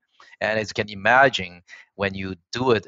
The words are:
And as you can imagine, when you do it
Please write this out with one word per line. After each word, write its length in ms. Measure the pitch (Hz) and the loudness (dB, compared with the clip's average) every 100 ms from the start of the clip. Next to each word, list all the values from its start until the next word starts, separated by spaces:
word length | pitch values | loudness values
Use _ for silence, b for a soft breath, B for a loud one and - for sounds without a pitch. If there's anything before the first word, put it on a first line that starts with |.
| _ b b b | _ b b b
And 160 | 104 110 | -4 -4
as 120 | 104 | -6
you 140 | - | -8
can 60 | 107 | -8
imagine, 720 | 101 104 127 139 107 90 87 _ B B | -4 2 6 6 2 -10 -14 _ B B
when 200 | - 98 | -6 -6
you 200 | 98 95 92 _ | -4 -10 -10 _
do 180 | 120 131 | -4 0
it 140 | 107 | 0